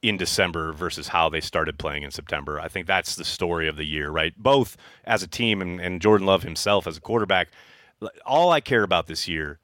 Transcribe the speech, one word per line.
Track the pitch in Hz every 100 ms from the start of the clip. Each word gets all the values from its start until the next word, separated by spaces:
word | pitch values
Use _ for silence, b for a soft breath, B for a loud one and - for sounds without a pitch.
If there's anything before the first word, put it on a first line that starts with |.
in | 113 98
December | 90 - 92 85 80
versus | 78 85 - 71
how | 85 82
they | 80
started | - 85 80 71
playing | 80 73
in | 73
September. | - 80 78 69 76
I | 82
think | 98 87
that's | 95 - -
the |
story | 85 - 87 85 80
of | 76
the |
year, | 78 76 73
right? | 78 80 -
Both | 113 139 117 - B B
as | - 110
a | 90
team | - 117 104
and, | 90 87
and | 90 90
Jordan | 104 107 95
Love | 95
himself | 85 80 104 101 87
as | 78
a |
quarterback. | - 113 98 92 87 b b b b b
L-, | 107 -
all | - 139 175
I | 160
care | - 123
about | 101 90 80
this | 80 -
year | 80 76 73